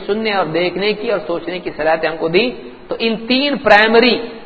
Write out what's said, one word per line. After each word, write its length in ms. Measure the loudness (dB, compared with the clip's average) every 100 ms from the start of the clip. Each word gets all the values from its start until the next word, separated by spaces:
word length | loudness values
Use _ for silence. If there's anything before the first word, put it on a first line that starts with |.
| -4
سننے 260 | -2 -2
اور 140 | -2 0
دیکھنے 460 | 0 0 0 -2
کی 180 | -2 -2
اور 100 | -2 -2
سوچنے 320 | -6 -6 -8
کی 120 | -8 -2
صلاحیتیں 340 | 0 2 0
ہم 60 | -2
کو 120 | 0
دی۔ 220 | 2 0 -4 -14 -18 -10
تو 80 | -4
ان 280 | -2 -2 0
تین 320 | 0 0 0
پرائمری 680 | 4 6 6 6 4 2 -4 -12